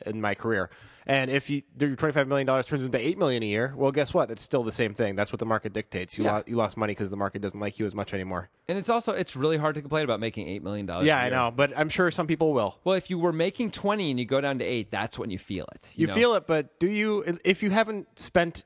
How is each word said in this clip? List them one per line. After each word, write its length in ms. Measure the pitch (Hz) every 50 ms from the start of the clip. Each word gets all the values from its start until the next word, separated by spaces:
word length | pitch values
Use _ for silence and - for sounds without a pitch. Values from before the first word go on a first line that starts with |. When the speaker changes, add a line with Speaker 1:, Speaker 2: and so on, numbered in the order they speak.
| -
Speaker 1:
in 140 | - 107 110
my 140 | 107 104 101
career. 360 | - - 113 113 98 90 85 - - - - - - -
And 240 | - 135 135 131 131
if 200 | 131 139 - -
you, 100 | 143 143 - _ - 127
your 160 | 143 147 135
twenty-five 320 | - - 156 139 151 139
million 200 | 131 139 139 135
dollars 180 | 131 131 131 123
turns 180 | - 156 139 131
into 160 | 131 120 123
eight 200 | 113 143 165 -
million 240 | 170 147 127 120 113
a 40 |
year, 280 | 104 104 107 120 135 139
well, 160 | 131 139 139 139
guess 220 | 151 143 - -
what? 160 | 180 147 113
It's 120 | 113 107 -
still 200 | - - 135 120
the 100 | 110 104
same 220 | - 123 107 104
thing. 200 | - 117 101 98
That's 140 | 95 104 -
what 80 | - 110
the 60 | 117
market 300 | 113 113 107 - 110 92
dictates. 420 | 107 104 - - 95 90 - -
You 80 | - -
Speaker 2:
Yeah. 120 | - 104
Speaker 1:
lo-, 60 | 107 -
you 100 | - 117
lost 220 | 117 110 101 - -
money 160 | 110 104 104
'cause 160 | - 107 95
the 60 | 98
market 260 | 98 101 98 - 101 101
doesn't 180 | 98 90 104
like 180 | 104 101 - -
you 60 | 110
as 100 | 101 92
much 200 | 104 98 - -
anymore. 340 | 98 95 95 92 90 92 - _ _ _ -
Speaker 2:
And 100 | 175 196
it's 100 | - -
also, 240 | 233 233 226 - 202
it's 240 | - 180 - -
really 220 | 131 135 156 160 156
hard 160 | 147 156 151
to 80 | 151 143
complain 220 | 143 147 156 156
about 140 | 127 113 101
making 300 | 110 113 107 113 95 73
eight 140 | 95 101 73
million 240 | 92 104 104 101
dollars 180 | 92 87 87 143
Speaker 1:
Yeah, 120 | 156 151 135
Speaker 2:
a 20 |
Speaker 1:
I 20 | 123
Speaker 2:
year. 40 | 123 127
Speaker 1:
know, 200 | 127 123 117 117
but 220 | 123 143 143 139 143
I'm 120 | 156 160
sure 200 | - - 185 175
some 160 | 151 - 170
people 280 | 156 165 151 160 156 147
will. 240 | 127 107 95 - - -
Speaker 2:
Well, 100 | 180 190
if 160 | 185 - -
you 80 | 185 175
were 160 | 165 175 160
making 380 | 160 170 196 - - 247 208 -
twenty 380 | - - 202 208 214 196 156
and 80 | 131 123
you 60 | 123
go 160 | 107 131 135
down 180 | 139 143 139 127
to 40 | 117
eight, 260 | 85 127 117 104 -
that's 280 | - 98 104 117 - -
when 100 | 101 110
you 80 | 95 90
feel 280 | - - 101 90 73 - -
it, 160 | - - - -
you 80 | - 165
Speaker 1:
You 40 |
Speaker 2:
know? 80 | - -
Speaker 1:
feel 200 | 220 240 247 226
it, 100 | 190 -
but 340 | - 165 156 147 113 _ -
do 80 | 170 185
you, 500 | 208 208 214 214 208 208 - 170 170 170 -
if 180 | 180 190 - 214
you 60 | 208
haven't 500 | 190 220 226 208 220 202 - - _ -
spent 460 | - - - 180 170 170 160 - -